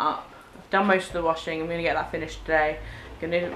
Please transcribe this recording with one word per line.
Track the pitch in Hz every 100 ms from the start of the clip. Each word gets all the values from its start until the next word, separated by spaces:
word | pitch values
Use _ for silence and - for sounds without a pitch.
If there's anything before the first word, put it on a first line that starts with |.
up. | 151 - - - - -
I've | -
done | 196 202
most | 185 185
of |
the | 175
washing. | 165 160 170 160
I'm | 165
gonna | 170
get | 165 151
that | -
finished | 165 160 - -
today. | 160 151 160 - - - -
Gonna | 165 175 175